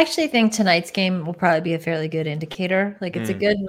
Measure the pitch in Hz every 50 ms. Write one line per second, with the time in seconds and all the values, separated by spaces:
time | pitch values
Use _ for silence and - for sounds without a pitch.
0 | 320 330 - 339 311 294 - 233 220 214 220 - 208 190 170 175 175 - - 196
1 | 190 185 185 180 156 165 175 - 190 170 165 160 175 175 165 160 160 165 165 156
2 | 156 160 160 160 156 156 147 156 160 160 - - 185 180 190 190 196 202 202 -
3 | 196 175 - - - - 190 196 202 208 208 202 196